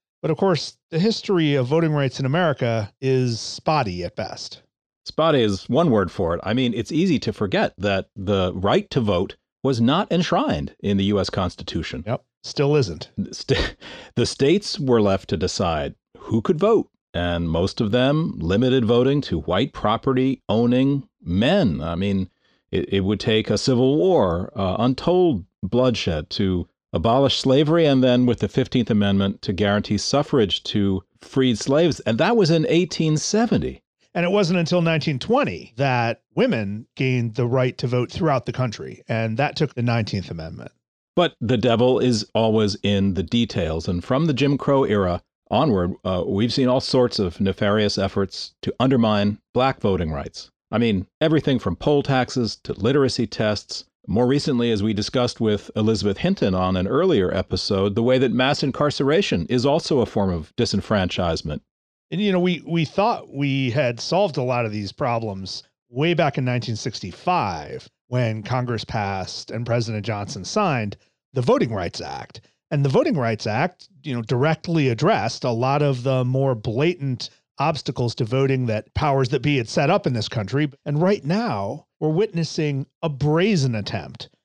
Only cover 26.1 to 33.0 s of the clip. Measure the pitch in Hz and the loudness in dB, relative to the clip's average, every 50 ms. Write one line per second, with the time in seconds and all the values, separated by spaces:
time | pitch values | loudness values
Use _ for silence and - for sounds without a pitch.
26.1 | 82 76 73 - - - 104 95 92 90 82 - _ _ _ _ - - 80 113 | -4 -4 -6 -6 -4 -2 0 0 0 0 -2 -6 _ _ _ _ -6 0 2 2
27.1 | 117 135 139 131 - - - 131 131 139 156 147 160 170 165 147 139 131 127 127 | 4 4 4 2 2 0 2 2 4 4 4 4 4 4 4 4 4 4 4 4
28.1 | 123 123 127 120 117 - - - - - 127 - - 131 113 - 117 104 101 101 | 4 4 4 2 2 0 -2 -2 0 -2 -2 0 0 0 0 2 2 2 4 4
29.1 | 98 98 98 98 101 - - - 101 85 104 101 101 104 98 - 107 98 - - | 2 2 2 0 -2 -4 -6 -6 -2 0 2 2 2 2 0 0 -2 -2 -2 0
30.1 | - 139 147 - - 135 107 87 - - - - - 107 101 98 95 95 - _ | 0 0 0 2 2 2 2 2 0 -4 -6 -4 -2 0 0 2 0 -2 -4 _
31.1 | _ _ - - - 135 131 127 117 101 - 131 135 151 175 170 117 - - - | _ _ -20 -4 0 2 2 2 2 0 0 0 2 2 4 2 0 0 -2 -2
32.1 | 117 117 156 190 240 233 196 147 165 165 156 - - 170 185 156 - - | 0 2 2 2 4 4 4 4 4 2 2 2 2 2 2 0 -2 -2